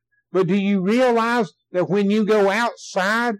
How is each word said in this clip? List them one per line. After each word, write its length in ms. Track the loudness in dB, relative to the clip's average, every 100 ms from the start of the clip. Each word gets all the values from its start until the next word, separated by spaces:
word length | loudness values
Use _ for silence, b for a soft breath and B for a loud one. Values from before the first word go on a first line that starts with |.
| _ _ _
But 160 | -2 0
do 80 | 0
you 260 | 0 0
realize 720 | 0 2 2 2 0 -2 -4 _ _
that 160 | -4 -2
when 200 | 0 0
you 160 | 0 2
go 240 | 2 2
outside 840 | 0 -2 -6 -8 -4 -2 -2 -2